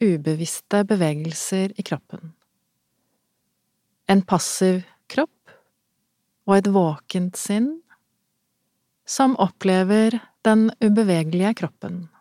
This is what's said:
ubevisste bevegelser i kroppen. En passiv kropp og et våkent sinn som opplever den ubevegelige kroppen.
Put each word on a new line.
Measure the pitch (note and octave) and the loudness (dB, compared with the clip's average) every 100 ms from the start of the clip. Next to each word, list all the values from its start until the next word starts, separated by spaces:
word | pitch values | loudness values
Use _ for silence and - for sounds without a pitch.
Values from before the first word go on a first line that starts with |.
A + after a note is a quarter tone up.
ubevisste | A3 E3 D3+ D#3 E3+ - - G3+ G3+ | 0 0 -2 -4 -6 -10 -2 -2 0
bevegelser | G#3 D#3+ D3+ D#3+ D#3 - F#3+ F#3+ G3 | 0 0 -2 -8 -10 -6 -4 -4 -6
i | - | -8
kroppen. | D3 - D#3 D#3+ _ _ _ _ _ _ _ _ _ _ _ _ _ _ _ _ _ - | -8 -10 -20 -20 _ _ _ _ _ _ _ _ _ _ _ _ _ _ _ _ _ 2
En | G3 F#3 | 2 2
passiv | F#3 - - F#3+ F#3 - _ _ | -2 -2 0 0 0 -6 _ _
kropp | - D#4 _ _ _ _ _ _ _ _ _ _ _ - | -6 -6 _ _ _ _ _ _ _ _ _ _ _ 2
og | G3 | 2
et | G3+ | 4
våkent | G3 E3 D3+ _ F#3 F3+ - | 2 0 -2 _ -4 -4 -6
sinn | - G#3 C4 E4 _ _ _ _ _ _ _ _ _ _ _ _ - | -4 -2 -2 -4 _ _ _ _ _ _ _ _ _ _ _ _ -12
som | - C4 C4 | 2 2 2
opplever | F#3+ - F#3+ F#3 F#3 G#3+ A3 A3+ - _ | -2 0 0 2 2 2 2 0 -8 _
den | A3+ A3 A3 - | 2 4 4 2
ubevegelige | G#3+ G#3 G#3 E3+ D#3+ F3 G3 A3+ | 2 4 4 0 0 0 0 -2
kroppen. | E3+ - - F3+ E3+ _ | -6 -8 -12 -12 -14 _